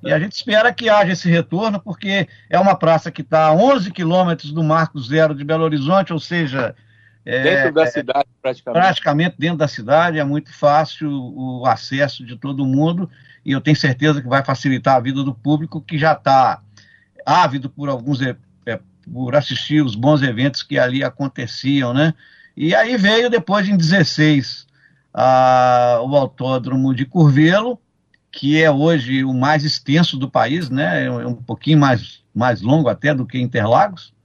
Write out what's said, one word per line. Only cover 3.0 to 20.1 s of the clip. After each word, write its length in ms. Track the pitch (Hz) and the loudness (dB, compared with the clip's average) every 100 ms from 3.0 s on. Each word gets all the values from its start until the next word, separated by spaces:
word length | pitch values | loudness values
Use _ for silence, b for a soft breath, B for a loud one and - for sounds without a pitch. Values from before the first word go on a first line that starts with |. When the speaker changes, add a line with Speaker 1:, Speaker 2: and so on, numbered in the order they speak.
| 170 | 0
Speaker 1:
que 100 | - | -12
tá 260 | 143 156 156 | -2 2 4
a 60 | |
onze 380 | 156 247 269 190 | 4 4 2 0
quilômetros 600 | 175 165 180 180 165 147 | -4 0 2 2 -2 -6
do 100 | 151 | -2
Marco 340 | 156 160 156 147 | 2 2 0 -4
Zero 380 | 120 151 156 139 | -4 2 2 0
de 80 | |
Belo 220 | 143 160 160 | -4 -2 0
Horizonte, 480 | 151 135 190 185 | -2 0 0 0
ou 60 | 165 | -6
seja, 540 | - 175 151 135 117 - b b b b - | -4 -4 -2 -2 -6 -8 b b b b -6
é, 180 | 123 | -2
Speaker 2:
Dentro 300 | 139 180 135 | 2 2 2
da 100 | 151 | 2
Speaker 1:
é, 40 | 160 | 0
Speaker 2:
cidade, 380 | 147 123 139 - _ | -2 -2 -2 -2 _
praticamente. 400 | 131 127 - 123 | -8 -6 -4 0
Speaker 1:
praticamente 540 | 185 170 160 147 175 - | 2 0 -2 0 -2 -2
dentro 200 | 151 165 | -4 -2
da 100 | 147 | -4
cidade, 500 | - 107 151 175 156 | -4 0 2 2 0
é 60 | |
muito 300 | 139 147 151 | -2 -4 -6
fácil 580 | - 147 147 156 - 151 | -2 2 2 0 -6 -6
o 540 | 143 123 - 131 127 127 | -6 -8 -10 -10 -4 -2
acesso 600 | 113 - 139 139 - 120 | -2 -4 -2 -2 -4 -18
de 120 | 120 | -12
todo 280 | 139 135 135 | -10 -4 -2
mundo, 440 | 131 160 175 175 b b b - | 0 0 -2 -6 b b b -6
e 60 | |
eu 80 | - | -4
tenho 160 | - 156 | 0 0
certeza 460 | 139 127 151 143 | 2 0 0 -2
que 60 | 123 | -2
vai 140 | 135 | -2
facilitar 540 | 135 131 143 131 - 131 | -2 -4 -2 -2 2 2
a 40 | |
vida 200 | 120 135 | 0 -4
do 120 | 139 | -6
público, 480 | - 143 151 156 165 | -6 -2 -2 -2 -12
que 160 | - 156 | -8 -2
já 180 | 160 147 | 0 0
tá 460 | - 135 123 - _ b b b b _ - | 2 4 4 -2 _ b b b b _ 0
ávido 440 | 160 170 135 131 | 2 2 0 -10
por 200 | - 143 | -10 -6
alguns 320 | 131 120 139 | -6 -4 -4
e-, 160 | 131 120 _ _ - | -4 -8 _ _ -10
é, 140 | 110 _ _ - | -10 _ _ -16
por 240 | 117 127 143 | -10 -2 -2
assistir 480 | - 123 - 151 | -2 -10 -2 0
os 120 | 139 104 | 0 0
bons 260 | 131 | 0